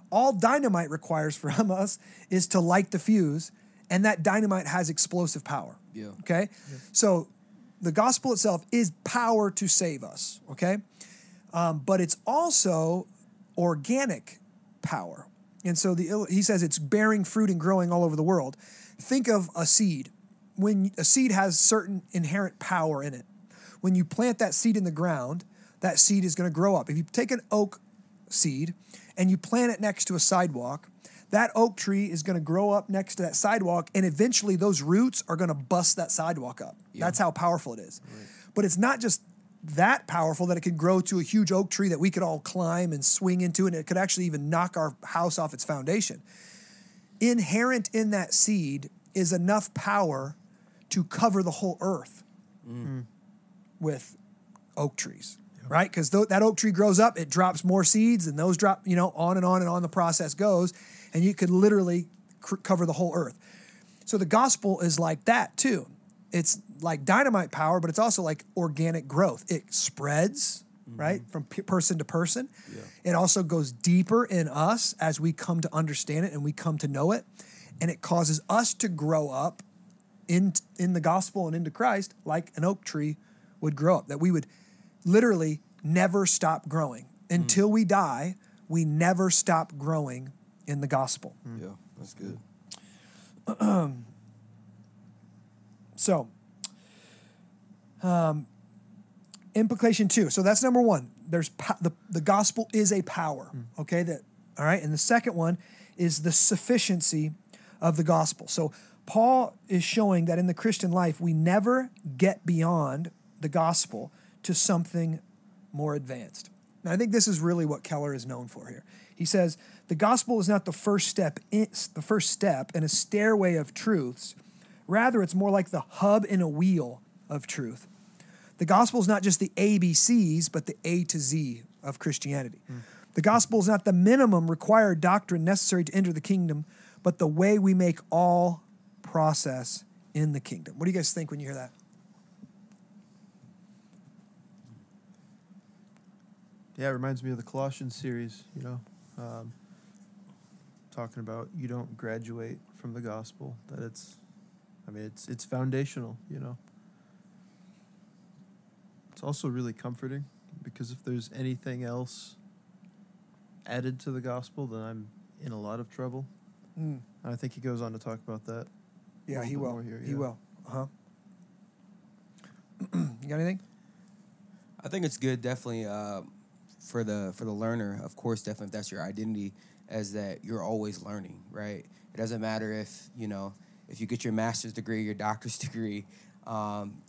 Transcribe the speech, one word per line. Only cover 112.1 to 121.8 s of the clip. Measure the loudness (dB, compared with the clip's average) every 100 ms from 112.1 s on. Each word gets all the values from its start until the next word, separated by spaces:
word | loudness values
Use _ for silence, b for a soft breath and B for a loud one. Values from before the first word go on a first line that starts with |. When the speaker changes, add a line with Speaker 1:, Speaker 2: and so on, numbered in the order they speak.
| 2
Speaker 1:
get | 2 2 -2
beyond | 0 2 2 0 -2 -8 -12 _ -8
the | -4
gospel | 0 2 2 0 -6 -12 b b b
to | -2
something | 2 4 2 0 -2 -2 -4 -10 _ _ _ _
more | -6 -4 -4
advanced. | -6 -12 -12 -16 -18 _ _ _
And | -4
I | -2
think | 2
this | 4 2
is | 2
really | 0 0 0
what | -4
Keller | -6 -6 -4
is | -6 -8
known | -12 -12
for | -14 -16
here. | -18 -20 B B
He | B 0
says, | 2 2 -2 B B B
"The | 0
gospel | 4 4 2 0
is | 2
not | 2
the | 0
first | -4 0 2 0
step | 0 -2 -4 -2
in, | 0 0 -2